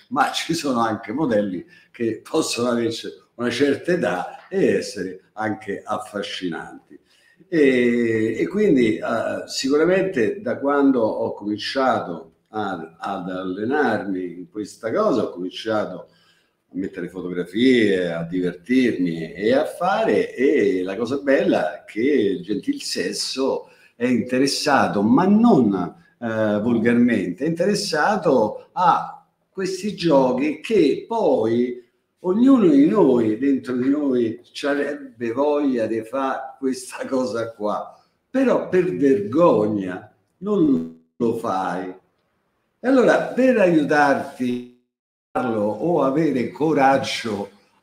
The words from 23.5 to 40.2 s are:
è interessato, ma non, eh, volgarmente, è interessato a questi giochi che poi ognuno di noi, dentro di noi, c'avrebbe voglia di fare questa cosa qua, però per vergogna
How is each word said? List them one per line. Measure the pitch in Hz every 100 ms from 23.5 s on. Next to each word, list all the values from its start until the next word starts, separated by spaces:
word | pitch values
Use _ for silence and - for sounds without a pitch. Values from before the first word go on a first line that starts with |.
| 104 - _ _
è | - 123
interessato, | 120 - 127 139 - 151 135 95 101
ma | 107 135 185
non, | 214 240 165 107 95 85 - _ -
eh, | 117 110 107 104
volgarmente, | 113 113 113 120 120 107 90 85
è | 151
interessato | 165 190 202 - 156 165 208 175 127 107 - -
a | 170 180 - - - _ _ _
questi | - 185 - 208 170
giochi | 165 139 127 120 151 -
che | - 214 151 - -
poi | 233 180 127 110 120 123 120 - _ _ _
ognuno | 180 202 262 262 185
di | 139 156
noi, | 214 156 120 110 107
dentro | 139 131 120
di | 123 131
noi, | 147 143 123 113 110 -
c'avrebbe | - 143 143 139 147 135 117 120
voglia | 117 147 147 143 123 107
di | 113
fare | 110 135 135 127 - -
questa | 131 127 - - 123
cosa | 131 123 113 113
qua, | - 104 92 - - _ _ _
però | 262 262 170 -
per | 185 175
vergogna | - 139 110 104 139 175 113 107 104 95 90 - _